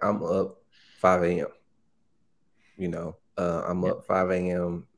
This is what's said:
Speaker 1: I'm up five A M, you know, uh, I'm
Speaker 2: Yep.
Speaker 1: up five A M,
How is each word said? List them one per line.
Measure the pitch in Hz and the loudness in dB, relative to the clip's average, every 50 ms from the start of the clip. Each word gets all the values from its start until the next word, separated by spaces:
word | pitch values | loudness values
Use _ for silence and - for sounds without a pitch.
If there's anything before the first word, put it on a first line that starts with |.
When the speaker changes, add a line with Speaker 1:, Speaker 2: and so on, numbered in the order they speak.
| - | 0
Speaker 1:
I'm | 101 104 101 82 | 0 0 0 0
up | 82 95 95 95 95 - - _ _ _ - - - - - | 0 0 0 0 -2 -6 -12 _ _ _ -20 -20 -20 -4 2
five | - 92 92 90 87 | 4 4 4 4 4
A | 85 90 82 73 | 2 2 0 -2
M, | - - _ _ _ _ _ _ _ _ _ _ _ _ _ _ _ _ _ _ _ _ _ _ _ _ | -6 -8 _ _ _ _ _ _ _ _ _ _ _ _ _ _ _ _ _ _ _ _ _ _ _ _
you | - 95 87 | -8 -6 -6
know, | 82 82 82 80 78 - _ _ _ | -6 -6 -8 -10 -12 -14 _ _ _
uh, | - 90 87 82 82 - | -4 -2 -2 -2 -2 -2
I'm | - 90 90 90 | -4 -2 -2 0
Speaker 2:
Yep. | 92 - | -2 -2
Speaker 1:
up | - - | -2 -2
five | - 95 95 92 92 | 0 0 2 2 2
A | 92 90 90 90 | 2 0 0 0
M, | 90 90 87 87 87 85 - - _ | -2 -2 -2 -2 -4 -6 -8 -12 _